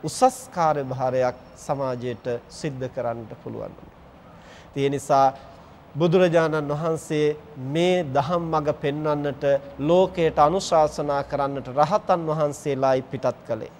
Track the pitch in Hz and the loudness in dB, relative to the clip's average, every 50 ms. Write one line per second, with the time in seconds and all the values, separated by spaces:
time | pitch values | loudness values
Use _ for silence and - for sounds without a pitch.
0 | - 156 - - 254 262 254 - - - - 185 165 156 151 147 139 131 131 127 | -8 -8 0 4 2 2 2 0 -16 -12 -2 0 2 2 2 0 -2 -6 -4 -2
1 | 135 131 123 131 127 123 123 - - - - - - - 147 139 139 131 127 120 | -2 0 2 2 0 0 0 -4 -16 -20 -20 -18 -6 -6 -4 -2 -2 -4 -4 -4
2 | 117 127 120 110 - 127 120 117 - - - - - 160 135 131 127 127 - 131 | -6 -8 -8 -6 -6 -6 -6 -6 -8 -14 -16 -8 -8 -8 -6 -6 -10 -8 -6 -6
3 | 117 120 117 117 113 107 117 - - 127 113 110 107 95 90 - - - - - | -4 -4 -4 -6 -10 -14 -16 -16 -14 -12 -12 -10 -12 -12 -14 -18 -20 -20 -20 -20
4 | - - - - - - - - - - - - - - - 139 139 139 143 135 | -20 -20 -20 -20 -20 -20 -20 -20 -20 -20 -20 -20 -20 -12 -4 -2 0 0 0 -2
5 | - - 147 135 135 131 131 - - - - - - - - - - - - 143 | 0 2 4 6 6 4 2 -2 -18 -20 -20 -20 -20 -20 -20 -20 -20 -12 -2 0
6 | 165 175 160 190 185 175 160 170 165 156 156 156 147 143 147 147 165 170 160 156 | 2 4 6 4 4 6 4 4 2 2 0 -2 -2 -4 -4 -4 -2 -4 -4 -4
7 | - - 160 151 151 147 151 151 - - - 131 127 131 143 165 175 180 185 180 | -4 -4 -2 0 2 0 0 -4 -10 -18 -16 -12 -10 -4 0 0 2 2 2 2
8 | 170 139 131 139 131 143 180 175 170 160 160 156 147 147 147 - - 143 139 151 | 0 0 0 0 0 2 -2 -2 -2 0 -2 0 0 -2 -4 -2 -2 -4 -2 -2
9 | 151 151 151 147 143 143 131 - - 139 139 139 - - - - 135 151 170 180 | -2 -2 -2 0 -2 -4 -4 -2 0 2 2 2 0 -6 -10 -4 0 2 4 4
10 | 190 185 185 180 165 160 - - 147 151 170 196 190 - 175 160 151 147 - - | 4 2 0 0 0 0 4 4 4 4 4 0 0 2 4 4 4 2 0 -4
11 | 151 147 143 139 139 - 147 139 139 139 139 139 117 131 123 143 147 151 196 214 | -4 -2 -2 -2 -2 -4 -4 -4 -2 -2 -4 -6 -8 -6 0 2 2 2 2 -2
12 | - - 190 175 165 156 151 156 156 147 143 - - 151 139 131 135 135 131 131 | 2 0 0 0 0 -2 -2 0 0 -2 -2 -4 -4 -4 -2 0 2 2 2 2
13 | 131 - - 123 - 127 120 - - - 117 110 - - - | 0 -6 -10 -4 -2 -2 -4 -4 -6 -6 -6 -6 -6 -12 -16